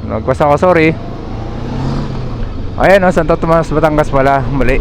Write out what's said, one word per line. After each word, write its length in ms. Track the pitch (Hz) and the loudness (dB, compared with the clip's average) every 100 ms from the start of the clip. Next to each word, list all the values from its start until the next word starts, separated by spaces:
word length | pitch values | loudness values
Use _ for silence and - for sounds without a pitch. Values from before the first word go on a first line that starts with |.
| 110 | -6
Lumagpas 320 | 110 110 131 | -6 -4 0
ako, 160 | 147 143 | 2 2
sorry. 380 | 185 165 156 160 - - - - - - - 131 135 135 143 - - - - - - - | 4 4 2 0 -8 -10 -10 -8 -8 -8 -8 -6 -4 -4 -6 -6 -6 -6 -6 -6 -8 0
Ayan 260 | 147 196 | 4 4
oh, 80 | 185 | 4
Santo 240 | 180 160 165 | 2 0 0
Tomas, 320 | 165 165 160 | 2 0 2
Batangas 400 | 151 156 151 147 | 0 2 2 0
pala. 320 | 139 135 139 120 | 2 2 2 0
Mali. 240 | 135 123 139 | 0 2 0